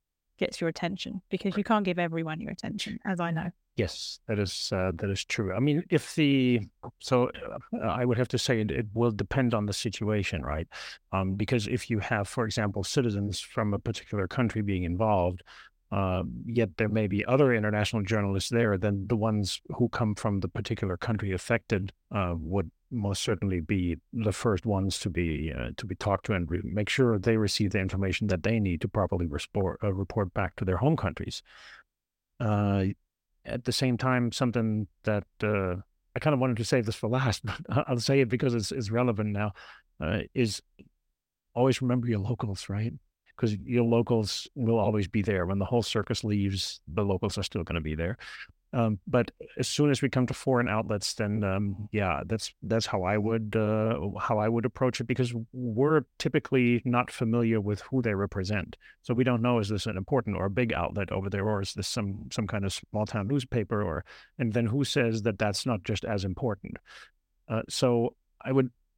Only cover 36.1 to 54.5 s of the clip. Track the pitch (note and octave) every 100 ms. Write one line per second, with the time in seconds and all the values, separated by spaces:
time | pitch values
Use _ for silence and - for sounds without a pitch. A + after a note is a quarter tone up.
36.1 | - D#3 C3+ C3 A2+ A2+ B2+ A2 - A2
37.1 | B2+ C3 - G#2+ - - B2 - A#2+ -
38.1 | C#3 A#2+ B2+ C3+ A#2 G2+ C3+ G2+ A2+ B2
39.1 | G#2+ G#2+ G2+ G#2 - - - _ - D#2+
40.1 | G2+ - - A2+ - - - - _ _
41.1 | _ _ _ _ A#2 C3 B2 B2+ B2 A#2+
42.1 | G#2+ G2 A#2+ G#2+ F#2+ - G2+ A2+ D3 -
43.1 | _ _ - A#2 G2+ - A#2+ A#2 A#2 A#2
44.1 | A#2 G2+ - - C#3+ A2+ A2+ G2+ G#2+ F#2+
45.1 | A2 G2+ F#2+ F2 G2 F#2+ A#2+ - A2 -
46.1 | A2+ G#2+ G#2 G2 F#2+ - - - E2+ G2+
47.1 | F#2 G#2 G2+ - G2+ D#2+ E2+ D#2 D#2 E2+
48.1 | A#2+ - - - _ _ B2+ A2+ G#2 -
49.1 | B2+ A2+ - - - B2+ - D3 C3 C3+
50.1 | B2+ B2 - - B2 A#2+ G#2+ A#2 G#2 -
51.1 | - G#2 G#2+ G2+ F#2+ G2+ F#2+ G#2+ G#2+ F#2+
52.1 | D2 F2 A2 - - F#2 A2+ - G2+ F2+
53.1 | G#2 G#2+ A2+ G#2+ A2 G#2+ G#2+ A2 A#2 G2
54.1 | F#2+ - A2 G#2+